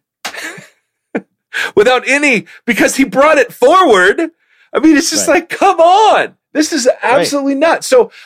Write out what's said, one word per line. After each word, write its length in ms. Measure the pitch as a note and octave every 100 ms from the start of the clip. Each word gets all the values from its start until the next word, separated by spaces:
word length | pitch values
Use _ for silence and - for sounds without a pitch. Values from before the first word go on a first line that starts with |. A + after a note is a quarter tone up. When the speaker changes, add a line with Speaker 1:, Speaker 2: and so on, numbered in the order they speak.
| _ _
Speaker 1:
<laughs> 1500 | - - D#4 F#4+ - _ _ _ _ - - _ _ - - -
without 320 | G#3+ B3+ A#3
any, 380 | C#4 C#4+ A3+ - - -
because 300 | A3 D#4 -
he 80 |
brought 340 | C4+ B3+ D4 D4
it 160 | B3
forward. 800 | - B3+ F4+ F4 G3+ F3+ C#4 D#4+ - _ _ _
I 60 | -
mean, 180 | D4+ D#4
it's 120 | E4
just 180 | D#4 -
Speaker 2:
Right. 80 | E4+
Speaker 1:
like, 140 | E4
come 300 | - F#4+ E4+
on. 560 | E4 F#4+ G#4+ C4+ C3 _ _
This 180 | C4 D#4
is 120 | D#4+ A#3+
Speaker 2:
Right. 120 | - G#3 B3
Speaker 1:
absolutely 360 | - C#4+ C#4 C4+
nuts. 320 | E4 D4+ -
So 240 | B3+ G#3+ -